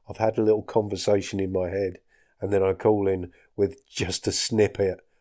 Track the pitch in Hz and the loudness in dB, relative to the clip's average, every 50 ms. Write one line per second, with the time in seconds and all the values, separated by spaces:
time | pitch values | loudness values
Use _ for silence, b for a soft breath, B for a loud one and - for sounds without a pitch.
0 | b - - - 110 110 - 113 110 107 107 107 - - - 113 104 104 101 90 | b -14 -6 -2 -2 0 0 2 2 4 2 2 0 -2 -2 -2 0 0 -4 -2
1 | - 107 104 101 98 - - 98 95 92 95 92 90 87 95 101 98 90 - - | 2 2 2 2 0 -2 -4 -4 -4 -2 -2 -2 -2 -2 -2 -4 -4 -4 -6 -10
2 | _ _ _ _ _ _ _ _ 101 95 101 95 95 95 95 - - 110 107 104 | _ _ _ _ _ _ _ _ -4 -2 0 2 2 2 2 2 2 4 4 4
3 | 98 98 95 92 87 85 b b b b b 107 101 90 - - _ _ - - | 2 0 0 -2 -4 -8 b b b b b 0 0 0 -2 -6 _ _ -6 -4
4 | 110 90 - - - 101 - - - - 113 107 104 95 - - 98 92 90 - | -4 -2 -4 -4 -2 -2 -2 0 -2 0 2 2 2 2 2 0 -2 -2 -2 -4
5 | _ _ _ _ | _ _ _ _